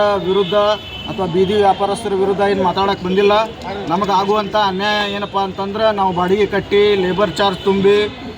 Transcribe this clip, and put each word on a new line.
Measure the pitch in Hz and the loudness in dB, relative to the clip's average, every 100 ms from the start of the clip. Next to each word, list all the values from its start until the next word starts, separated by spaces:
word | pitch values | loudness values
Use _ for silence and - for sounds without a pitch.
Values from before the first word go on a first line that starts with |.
| 208 196 | 2 0
ವಿರುದ್ಧ | 175 190 185 208 208 208 - - - | 0 0 2 2 2 0 -6 -12 -10
ಅಥವಾ | 117 - | -6 -2
ಬೀದಿ | 170 185 | 0 2
ವ್ಯಾಪಾರಸ್ಥರ | 208 196 190 196 196 208 | 4 2 2 0 -2 -2
ವಿರುದ್ಧ | 190 196 196 | 0 0 2
ಏನು | 202 196 | 2 2
ಮಾತಾಡಕ್ಕೆ | 180 190 196 196 180 | 0 0 0 -2 -2
ಬಂದಿಲ್ಲ. | 190 202 208 226 - 175 196 - | 2 4 4 0 -6 -10 -8 -4
ನಮಗಾಗುವಂಥ | 175 202 190 202 214 202 214 | -2 0 0 2 0 0 0
ಅನ್ಯಾಯ | 196 185 208 208 202 | 0 0 -2 -2 -2
ಏನಪ್ಪ | 202 202 202 | -4 -4 -4
ಅಂತಂದ್ರೆ, | 190 190 196 208 220 208 | -4 -4 -6 0 0 2
ನಾವು | 190 | 0
ಬಾಡಿಗೆ | 175 180 202 196 | 0 2 2 2
ಕಟ್ಟಿ, | 196 - 202 208 202 | -2 0 2 4 2
ಲೇಬರ್ | 185 180 208 - | 0 0 -2 0
ಚಾರ್ಜ್ | 202 185 | -2 0
ತುಂಬಿ, | 202 196 196 208 208 - - | 0 2 4 4 0 -6 -14